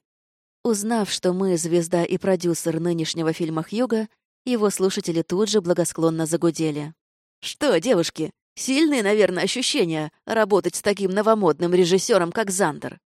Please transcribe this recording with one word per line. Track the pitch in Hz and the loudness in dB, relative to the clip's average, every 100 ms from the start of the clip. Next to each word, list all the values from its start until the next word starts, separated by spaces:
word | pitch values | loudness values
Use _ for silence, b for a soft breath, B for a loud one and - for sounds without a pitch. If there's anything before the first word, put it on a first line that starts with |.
| _ _ _ _ _ _ | _ _ _ _ _ _
Узнав, | 240 208 208 233 196 | -2 -2 0 -2 -2
что | - 185 | -2 -2
мы | 180 190 170 | 0 0 0
звезда | 165 170 165 175 | 0 0 2 0
и | 165 180 | 0 -2
продюсер | - 185 175 160 170 160 | 0 0 0 -2 -2 -2
нынешнего | 175 165 156 165 160 | -2 -2 -4 -2 -2
фильма | 160 165 160 | -2 -4 -4
Хьюго, | 160 208 247 226 214 _ _ _ - | -6 -4 -2 -2 -4 _ _ _ -4
его | 240 208 | 0 0
слушатели | - 190 202 180 165 | 0 -2 -2 -4 -2
тут | 156 180 214 | -2 -2 2
же | 208 | 0
благосклонно | 175 175 165 - 165 160 160 | 2 0 0 0 0 0 -2
загудели. | 165 170 160 156 147 147 - _ _ _ _ | 0 0 0 -4 -4 -10 -14 _ _ _ _
"Что, | - - 294 175 | -12 -4 2 2
девушки, | 202 196 165 - 156 - _ - | 4 2 2 -4 -10 -10 _ -10
сильные, | - 269 320 277 | -2 2 2 2
наверное, | 196 214 185 180 | 2 2 2 2
ощущения | 185 247 254 294 175 160 151 _ - | -2 -2 -2 0 0 -2 -6 _ -4
работать | 220 208 196 175 - | 0 2 2 0 -2
с | |
таким | - 196 190 | -2 0 0
новомодным | 196 214 220 180 151 175 | 0 2 4 4 2 2
режиссером, | 180 175 190 - 202 170 | 2 4 2 2 2 2
как | 196 208 | -2 -4
Зандер?" | 185 180 147 135 - | 0 -2 -2 -12 -14